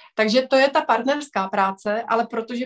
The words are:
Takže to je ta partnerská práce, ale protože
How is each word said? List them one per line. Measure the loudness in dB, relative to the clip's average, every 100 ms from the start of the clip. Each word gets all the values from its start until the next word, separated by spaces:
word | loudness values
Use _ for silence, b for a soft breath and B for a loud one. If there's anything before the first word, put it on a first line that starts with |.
| B -2
Takže | 2 2
to | 2 4
je | 4
ta | 2
partnerská | 2 0 0 -2 -4 -4 -2
práce, | 0 0 -2 -4 -4
ale | -2 -2 -2
protože | -6 -6 -8